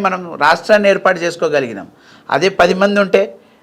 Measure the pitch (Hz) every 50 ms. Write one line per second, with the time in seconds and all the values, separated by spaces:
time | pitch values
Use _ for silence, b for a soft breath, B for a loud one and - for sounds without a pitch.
0 | 202 190 185 185 180 170 156 - 143 151 170 - - - 214 208 202 196 190 185
1 | - 190 185 170 170 175 170 170 175 160 147 143 135 120 110 98 87 - _ b
2 | b b b b b b - 139 160 190 190 - 175 180 190 185 196 202 202 202
3 | 196 185 180 196 202 220 - b b b b b